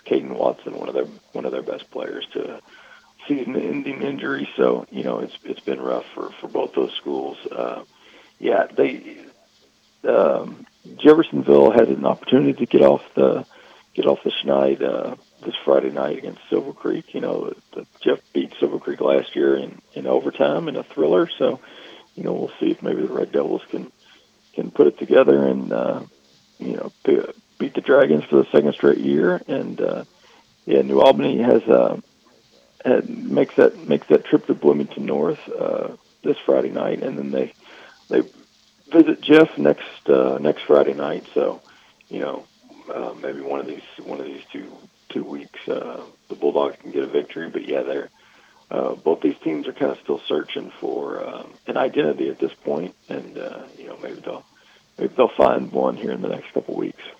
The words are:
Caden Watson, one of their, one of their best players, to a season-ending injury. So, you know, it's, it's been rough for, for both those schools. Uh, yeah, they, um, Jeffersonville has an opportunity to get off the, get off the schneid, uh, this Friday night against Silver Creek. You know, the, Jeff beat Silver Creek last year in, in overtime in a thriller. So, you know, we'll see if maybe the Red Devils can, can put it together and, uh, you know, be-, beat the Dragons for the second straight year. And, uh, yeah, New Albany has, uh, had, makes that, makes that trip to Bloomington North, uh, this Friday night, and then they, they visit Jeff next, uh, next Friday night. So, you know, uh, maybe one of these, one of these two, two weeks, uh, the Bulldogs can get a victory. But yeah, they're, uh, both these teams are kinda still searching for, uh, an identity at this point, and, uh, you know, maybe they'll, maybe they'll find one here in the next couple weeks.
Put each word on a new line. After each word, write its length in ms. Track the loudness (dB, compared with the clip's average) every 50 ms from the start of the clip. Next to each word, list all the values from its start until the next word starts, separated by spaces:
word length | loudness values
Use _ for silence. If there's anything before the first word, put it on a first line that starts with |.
| _
Caden 240 | -2 -2 -2 -2 -4
Watson, 460 | -6 -2 -2 -2 -2 -2 -8 -12 -12
one 120 | -10 -10 -6
of 60 | -4
their, 120 | -4 -4 -4 -8 -16 _ _ _
one 120 | -8 -8
of 80 | -6 -6
their 100 | -6 -8
best 260 | -8 -10 -10 -12 -12
players, 360 | -12 -10 -10 -8 -10 -12 -12 -10 -10
to 220 | -10 -10 -10 -12
a 60 | -16 -20 _ -20 -20 -20 -20 -20 -20 _ _ _ _ -6 -4
season-ending 720 | -4 -4 -4 -4 -4 -4 -4 -4 -4 -6 -6 -8 -8 -6 -6
injury. 460 | -6 -6 -6 -6 -6 -6 -6 -8 -8 0
So, 300 | 2 2 2 2 0 -4 -8
you 140 | -10 -8 -6
know, 140 | -6 -4 -6
it's, 160 | -6 -8 -12 -16 -14
it's 160 | -12 -12 -10
been 200 | -8 -8 -8 -6
rough 260 | -4 -4 -6 -6 -6 -10 -12
for, 160 | -12 -12 -12 -12 -16
for 80 | -18 -8
both 260 | -6 -6 -6 -4 -2
those 200 | -2 -2 -2 -4
schools. 420 | -8 -8 -6 -6 -6 -6 -8 -10 -12 -12
Uh, 380 | -12 -8 -6 -6 -6 -8 -10 -14 -18 _ _ _ -20 -20 -20 -20 _ _ _
yeah, 280 | -2 0 2 2 0
they, 520 | 0 2 2 2 2 0 -4 -12 -18 -20 -20 -20 -20 -20 _ _ _ _ _ _ _ _ _ _ _ _ _ -2 2
um, 560 | 2 4 4 2 2 -2 -4 -8 -14 -16 -20 -20 _ _ _ -20 -16
Jeffersonville 760 | 4 6 8 8 8 6 2 -2 -4 4 6 8 8 8 8 8
has 160 | 6 6 4
an 160 | 2 0 0
opportunity 500 | -2 -2 -2 0 2 2 4 4 2 0
to 120 | 0 -2
get 160 | 2 6 6 8
off 200 | 8 6 4 0 -4 0
the, 300 | 2 2 4 2 0 -4 -8 -16 -20 -20 -20 -20 -20 _ _ _
get 120 | -2 0
off 160 | 2 0 0 -2
the 80 | -4
schneid, 520 | -4 -4 -2 0 2 2 2 2 0 0 -2
uh, 340 | -4 -4 -4 -6 -8 -10 -12 _ _ _ _ -12
this 120 | -12 -12 -6 0
Friday 260 | 2 2 2 2 0
night 280 | -4 -4 -4 -4 -4 -6
against 220 | -8 -12 -14 -14 -6 -4
Silver 240 | -2 -2 -2 -4 -10
Creek. 420 | -8 -6 -4 -4 -4 -6 -8 -10
You 60 | -8
know, 320 | -6 -4 -6 -6 -6 -8 -10 -12 _ _ -16
the, 140 | -16 -16 -16 _ _
Jeff 200 | -2 -2 -2 -2 -4 _ -6
beat 200 | -6 -6 -6 -4 -4
Silver 200 | -4 -2 -2 -6
Creek 220 | -6 -8 -6 -2
last 340 | 2 2 2 2 0 -2 -2
year 220 | 0 2 2 2
in, 240 | 2 -2 -6 -12 -18 _ _ _
in 120 | -10 -4
overtime 640 | 0 0 0 0 -2 -2 0 0 0 0 -2 -4 -6
in 80 | -8
a 60 | -8 -10
thriller. 460 | -8 -4 0 2 2 4 2 2 0 -2 -2
So, 220 | -2 -2 -2 -4 -10 -20 -20 -20 -20 -20 -20 -20 -20 _ _
you 100 | -10 -6
know, 80 | -6 -4
we'll 200 | -4 -6 -8 -8 -4
see 100 | -4 -2
if 120 | -2 -4 -4
maybe 200 | -6 -4 -4 -4
the 100 | -4 -4
Red 200 | -4 -6 -2 -2
Devils 300 | -2 -2 -2 -4 -6 -6 -8
can, 200 | -10 -10 -10 -12 -16 _ _ _ _ _ _ _ _ _ _ _ _
can 160 | -8 -8 -6
put 160 | 2 4 4
it 120 | 4 4 0
together 480 | -2 2 4 4 6 6 4 4 4
and, 260 | 2 0 -2 -4 -4 -4
uh, 300 | -2 -2 -4 -4 -6 -8 -14 _ _ _ _ _ _ _ _ _ _
you 180 | -10 -8 -8
know, 160 | -8 -8 -12 -14 _ _
be-, 200 | 0 2 2 0 -4 -10 -16 _ _ _ _
beat 160 | -8 -6 -4
the 60 | -6
Dragons 440 | 2 4 6 6 6 4 2 0 0
for 120 | 2 2
the 140 | 2 4 4
second 240 | 2 2 2 2 0
straight 240 | 2 4 4 4 4
year. 420 | 2 0 2 2 2 2 0 -2 -4 -6
And, 320 | -6 -6 -4 -6 -6 -4
uh, 240 | -4 -4 -4 -6 -10 -14 _ _ _ _ _ _ _ _ _ _ _
yeah, 160 | 2 2 2 2
New 180 | 4 4 6
Albany 380 | 6 6 6 4 2 0 0 2
has, 240 | 4 4 4 4 6
uh, 380 | 6 4 6 6 4 0 -4 -8 _ _ _ _ _ _ _ _ _ _ _ _ _ _ _ 0
had, 240 | 2 2 2 2 -2
makes 480 | -8 -10 -6 -2 0 0 0 2 4
that, 320 | 6 6 6 4 2 -2 -2
makes 180 | -2 -2 4 4
that 160 | 4 4 4
trip 220 | 2 0 0 0
to 80 | -2 -4
Bloomington 520 | 2 4 2 4 4 0 -4 -6 -8 -6
North, 340 | -4 -2 -2 0 -2 -2 -6 -8 -12
uh, 480 | -8 -6 -4 -4 -4 -4 -6 -8 -10 -14 _ _ _ _ -4
this 140 | -2 -2 -2 0
Friday 260 | 2 2 2 2 0
night, 320 | -4 -4 -4 -4 -4 -4 -4
and 140 | -6 -6
then 140 | -6 -6 -4
they, 240 | -2 -2 -2 -4 -6 _ _ -20 -20 -20 -20 -20 -20 _ _ _
they 120 | 0 0 0 0 -6 -18 -20 _ _ _ _ _ _ _ _ 4
visit 320 | 6 6 6 6 4 0 2
Jeff 340 | 6 8 8 8 6 4
next, 540 | 2 2 2 2 2 -2 -12 -18 -8 _ 2
uh, 260 | 4 4 4 2 0 0
next 240 | 0 0 0 0 2
Friday 280 | 4 4 6 6 4 0
night. 320 | -2 -4 -4 -6 -6 -10 -6 -2
So, 300 | -2 -2 -2 -4 -6 -14 _ -20 _ _ _ _ _ _ _
you 120 | -10 -8
know, 240 | -6 -6 -8 -10 -12 _ _ _ _ _ -20 -20 -16 -12 -10
uh, 220 | -8 -8 -10 -10 -10 -10
maybe 180 | -10 -10 -8
one 200 | -8 -8 -8 -6
of 60 | -8
these, 160 | -10 -12 -14 -16 -20 -20 -18 -14
one 160 | -12 -10 -10
of 60 | -10
these 160 | -12 -12 -16 -18 _ -16
two, 140 | -16 -16 -16 -20 -20 -20 -20 _ _ _ _
two 160 | -10 -8 -8
weeks, 420 | -8 -10 -12 -14 -16 -20 -16 -8 -8
uh, 340 | -6 -6 -6 -10 -12 -14 -16 -18 -20 _ _ _
the 60 | -8
Bulldogs 420 | -2 -2 0 2 2 0 0 -4 -8
can 100 | -14 -6
get 140 | -4 -4 -4
a 20 |
victory. 420 | -2 -2 -4 -4 -4 -10 -12 -12 -10
But 180 | -10 -10 -6
yeah, 160 | -4 -4 -4 -4
they're, 280 | -4 -6 -6 -8 -10 _ _ _ _ _ _ _ _ _ _ _ _
uh, 240 | -6 -4 -4 -4 -6
both 280 | -4 0 0 0 0 0
these 160 | -2 -2 -2 -4
teams 240 | -6 -6 -4 -6
are 60 | -10 -6
kinda 240 | -4 -4 -4 -4 -6 -6
still 180 | -6 -6 -6 -4
searching 440 | -4 -4 -4 -4 -6 -10 -12 -12 -12 -14 -10
for, 460 | -8 -6 -6 -6 -6 -6 -8 -8 -10
uh, 220 | -10 -12 -14 -16 -18 -20 _ _
an 100 | -6 -4
identity 520 | -2 -2 -2 -2 -2 -2 -2 -2 -2 -4 -6
at 100 | -4 -4
this 140 | -6 -6 -6
point, 420 | -8 _ -6 -6 -4 -6 -8 -12 _ _ -12
and, 300 | -12 -12 -12 -12 -14 -12
uh, 240 | -12 -12 -12 -14 -18 -20 -20 -20
you 80 | -20
know, 100 | -18 -16 -14 -14
maybe 180 | -14 -14 -12
they'll, 240 | -14 -14 -14 -14 -16 _ _ _ _ _ _ _ _ _ _ -6
maybe 160 | -6 -4 0
they'll 120 | 0 0 0
find 440 | 4 4 4 4 4 0 -2 -2 -2
one 240 | 0 0 0 -2
here 160 | -4 -6 -6 -6
in 100 | -6 -6
the 60 | -6
next 240 | -8 -8 -10 -8 -8
couple 240 | -6 -6 -6 -6
weeks. 260 | -6 -6 -6 -8 -12 -18 -20 -20